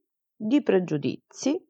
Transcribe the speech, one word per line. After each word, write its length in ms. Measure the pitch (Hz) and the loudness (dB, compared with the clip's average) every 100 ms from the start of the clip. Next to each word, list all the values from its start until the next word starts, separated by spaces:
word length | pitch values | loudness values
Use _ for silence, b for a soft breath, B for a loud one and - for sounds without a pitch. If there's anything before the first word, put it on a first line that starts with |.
| _ _ _ - | _ _ _ -10
di 260 | 214 285 | 0 0
pregiudizi, 1040 | 226 190 170 151 135 - _ - 262 359 | 4 2 2 -4 -4 -6 _ -6 -4 -4